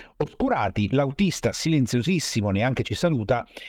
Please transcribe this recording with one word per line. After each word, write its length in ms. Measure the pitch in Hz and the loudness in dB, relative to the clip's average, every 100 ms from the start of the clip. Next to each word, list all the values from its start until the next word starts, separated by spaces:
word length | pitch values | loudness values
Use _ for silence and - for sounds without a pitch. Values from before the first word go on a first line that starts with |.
| - - | -10 -6
oscurati, 720 | 151 - 269 190 104 - 104 | -4 -2 0 0 0 0 0
l'autista 580 | 135 139 139 196 - 113 | 2 0 2 0 0 -2
silenziosissimo, 960 | - 160 156 123 123 123 185 - 117 101 | -2 0 2 2 0 0 0 0 -2 0
neanche 320 | 98 120 127 | 2 0 -2
ci 120 | - | -4
saluta, 520 | 110 175 139 104 120 - - | 0 0 0 0 -2 -2 -14